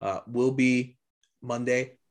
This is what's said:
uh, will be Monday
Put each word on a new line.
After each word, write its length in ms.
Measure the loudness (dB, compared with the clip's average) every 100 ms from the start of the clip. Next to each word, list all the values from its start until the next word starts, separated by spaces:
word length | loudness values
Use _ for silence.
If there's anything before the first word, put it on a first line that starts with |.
uh, 200 | -6 -6 -4
will 240 | 0 2
be 440 | 4 2 2 -2 _ _ _ _ _
Monday 560 | -8 -4 0 0 -2 -10 _